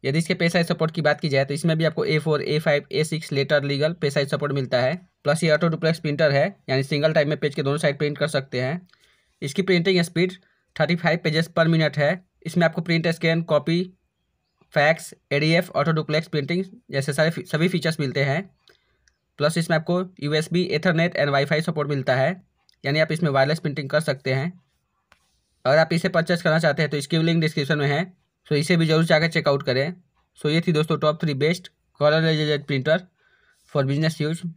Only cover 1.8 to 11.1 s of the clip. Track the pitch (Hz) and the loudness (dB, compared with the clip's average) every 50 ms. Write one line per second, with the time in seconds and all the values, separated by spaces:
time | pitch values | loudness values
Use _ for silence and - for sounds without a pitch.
1.8 | 165 156 156 - 180 - 156 156 156 165 151 143 - - 147 151 - 165 147 147 | 0 0 0 0 -2 0 0 0 0 0 -2 0 0 -2 -2 0 2 2 0 0
2.8 | - _ - 143 156 156 - 156 160 - 147 139 135 139 151 147 139 139 143 135 | -2 _ -4 -2 -2 -2 -4 -8 -6 -4 -2 -2 0 2 0 0 0 0 -2 0
3.8 | 147 156 175 - - 143 135 151 139 139 - 139 143 139 135 139 131 127 - 123 | 0 -2 -2 -2 -4 -2 0 -2 -2 -2 -2 -4 -2 -2 -2 -2 -4 0 0 0
4.8 | 127 131 156 175 - _ _ _ _ - 156 165 - 165 151 151 175 170 156 - | 2 0 0 -2 -8 _ _ _ _ -2 0 2 2 2 2 4 2 0 0 0
5.8 | - 160 165 - - 156 147 143 160 147 143 139 143 196 196 _ _ - 135 135 | 0 0 0 0 -2 -6 0 2 2 4 4 4 2 0 -2 _ _ -2 -2 -2
6.8 | 135 135 156 143 147 156 156 160 147 143 156 139 151 147 139 - 143 139 143 147 | 0 0 -2 0 2 2 2 2 2 2 -2 -2 -2 -4 -4 -2 -2 -2 -2 0
7.8 | - 151 139 139 151 147 151 - 147 151 - 143 135 - - 123 127 127 156 180 | 0 -2 0 0 -4 -4 -2 -2 -4 -2 -2 -4 -6 -4 -6 -4 -4 -4 -4 -6
8.8 | 180 _ _ _ _ _ _ _ _ _ _ _ - 139 - - 185 190 185 175 | -10 _ _ _ _ _ _ _ _ _ _ _ -10 -6 -4 -4 0 2 2 2
9.8 | 165 196 190 175 170 165 - 165 180 185 185 - _ _ _ _ _ _ _ - | 2 2 2 2 2 0 0 0 0 0 -2 -10 _ _ _ _ _ _ _ -2
10.8 | 160 147 175 165 - 170 | 0 0 0 0 0 0